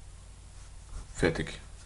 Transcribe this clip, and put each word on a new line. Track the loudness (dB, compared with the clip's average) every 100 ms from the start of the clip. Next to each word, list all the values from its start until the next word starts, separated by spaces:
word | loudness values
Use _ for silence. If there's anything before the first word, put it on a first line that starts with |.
| -12 -12 -14 -14 -14 -12 -12 -12 -8 -8 -6
Fertig. | 6 8 8 2 -2 -8 -12